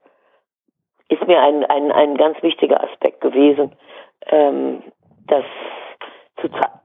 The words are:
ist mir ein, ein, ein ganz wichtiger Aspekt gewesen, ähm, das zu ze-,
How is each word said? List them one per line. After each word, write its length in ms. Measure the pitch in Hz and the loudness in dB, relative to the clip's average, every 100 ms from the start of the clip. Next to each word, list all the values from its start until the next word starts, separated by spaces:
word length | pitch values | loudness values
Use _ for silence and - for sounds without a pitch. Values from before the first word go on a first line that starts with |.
| _ _ _ _ _ _ _ _ _ _ - | _ _ _ _ _ _ _ _ _ _ -6
ist 160 | 156 - | -4 2
mir 140 | 165 | 4
ein, 220 | 143 147 131 | 4 2 0
ein, 260 | 143 147 | 0 0
ein 260 | - 147 139 | 2 2 2
ganz 240 | 156 156 | 0 0
wichtiger 400 | 165 - 156 139 | -4 0 0 0
Aspekt 380 | - - - - | -2 -4 -4 -2
gewesen, 520 | 135 135 143 143 135 - - - - _ - | -2 4 4 4 -2 -8 -20 -20 -20 _ -2
ähm, 560 | 151 143 139 135 127 - _ _ _ - | 2 2 0 -4 -8 -14 _ _ _ -2
das 160 | 143 - - - - - - - - _ - | -2 -2 -12 -16 -16 -20 -20 -20 -20 _ -12
zu 80 | - | -10
ze-, 300 | - - - | -4 -6 -6